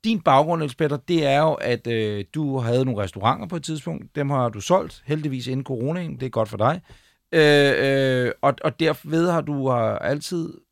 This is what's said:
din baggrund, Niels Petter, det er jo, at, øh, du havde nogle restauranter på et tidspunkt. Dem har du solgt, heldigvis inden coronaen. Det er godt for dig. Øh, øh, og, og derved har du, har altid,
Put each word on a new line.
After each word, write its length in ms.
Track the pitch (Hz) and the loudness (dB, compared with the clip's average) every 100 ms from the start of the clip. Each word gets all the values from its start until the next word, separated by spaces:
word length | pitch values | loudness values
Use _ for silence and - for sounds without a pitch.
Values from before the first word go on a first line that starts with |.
din 160 | 220 220 | 0 0
baggrund, 400 | - 135 156 170 | 4 4 4 0
Niels 140 | 151 | -4
Petter, 220 | - 151 143 | -2 -2 -2
det 300 | - 170 143 | 0 0 4
er 120 | 139 | 4
jo, 140 | 156 | 2
at, 320 | - - 120 117 | 0 -2 -2 -2
øh, 380 | 113 107 104 92 | -2 -2 -4 -6
du 240 | 151 147 135 | -6 -4 -2
havde 260 | 117 123 | 0 2
nogle 180 | 131 104 | 2 -2
restauranter 440 | 98 - 110 143 185 | -4 0 0 0 -4
på 80 | 170 | -8
et 60 | |
tidspunkt. 500 | 147 156 170 160 - | -8 -8 -8 -10 -10
Dem 160 | 147 139 | -6 -2
har 180 | 139 120 | 0 -2
du 120 | 107 | -4
solgt, 420 | - 180 165 - - | 0 0 0 -14 -6
heldigvis 400 | 156 151 131 123 | -4 -4 -6 -6
inden 180 | 131 | -6
coronaen. 560 | 135 127 131 175 170 127 | -6 -4 -4 -4 -8 -8
Det 60 | 127 | -6
er 40 | |
godt 180 | 117 107 | -2 -4
for 80 | 101 | 0
dig. 240 | 113 175 _ - _ _ _ | 0 0 _ -20 _ _ _
Øh, 420 | 165 151 147 139 123 135 135 135 127 123 | 4 6 6 4 4 2 2 2 2 0
øh, 60 | - | 0
og, 120 | 139 135 | 0 0
og 160 | 156 - | -4 0
derved 500 | 160 151 156 160 175 | -2 -2 -2 0 2
har 100 | 170 | 0
du, 280 | 135 143 131 | -2 -2 0
har 300 | 123 110 104 | 0 0 -2
altid, 540 | - 147 - 175 156 - _ | -2 -4 -4 -6 -6 -12 _